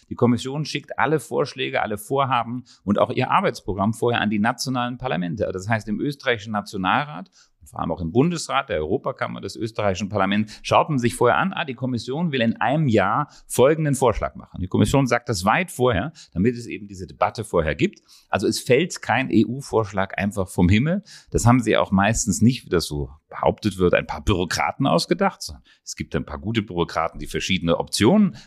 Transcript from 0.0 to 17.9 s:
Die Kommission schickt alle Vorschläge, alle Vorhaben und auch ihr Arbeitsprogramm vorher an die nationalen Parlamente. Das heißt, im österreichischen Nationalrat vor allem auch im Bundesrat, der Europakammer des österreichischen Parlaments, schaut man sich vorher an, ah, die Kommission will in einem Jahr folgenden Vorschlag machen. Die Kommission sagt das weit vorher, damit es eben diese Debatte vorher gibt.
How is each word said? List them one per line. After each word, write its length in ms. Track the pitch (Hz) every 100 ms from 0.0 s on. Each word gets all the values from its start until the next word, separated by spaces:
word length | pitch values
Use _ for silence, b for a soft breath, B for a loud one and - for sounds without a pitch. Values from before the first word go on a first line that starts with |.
| _
Die 80 | -
Kommission 480 | 120 120 131 143
schickt 340 | 151 147 - -
alle 220 | 120 156
Vorschläge, 640 | - 131 143 135 131 131
alle 160 | 107 104
Vorhaben 680 | - 135 135 127 113 123 b b
und 160 | 95 101
auch 120 | 104
ihr 200 | 120 127
Arbeitsprogramm 600 | 175 190 113 - 95 101
vorher 280 | 110 120 117
an 100 | 101
die 100 | 107
nationalen 580 | 110 127 131 127 123 123
Parlamente. 500 | 127 156 175 123 -
Das 160 | 92 98
heißt, 180 | 113 104
im 120 | 104
österreichischen 520 | 139 147 131 117 107
Nationalrat 800 | 107 101 101 92 117 147 156 185 b b _ -
vor 100 | -
allem 120 | 85
auch 80 | 82
im 100 | 82
Bundesrat, 560 | 107 165 165 - 131 139
der 100 | 80
Europakammer 600 | 78 123 147 131 123 117
des 160 | 110 -
österreichischen 520 | 117 - 104 92 98
Parlaments, 500 | 101 95 104 107 -
schaut 260 | - 107 170
man 100 | 139
sich 160 | 117
vorher 240 | - 120 85
an, 140 | 180
ah, 120 | -
die 100 | 135
Kommission 580 | 120 131 120 123 143 175
will 80 | 135
in 160 | 117 110
einem 320 | 113 151 147
Jahr 420 | 107 95 123 - B -
folgenden 480 | - 131 160 151
Vorschlag 400 | 127 127 101 69
machen. 260 | - - -
Die 60 | 85
Kommission 400 | 107 107 139 131
sagt 220 | 120 -
das 160 | 101
weit 260 | 95 139 180
vorher, 420 | - 123 107 135 B B
damit 240 | - 110 120
es 100 | 113
eben 220 | 85 101
diese 180 | 92 87
Debatte 380 | - 101 -
vorher 300 | 104 90 78
gibt. 280 | 73 190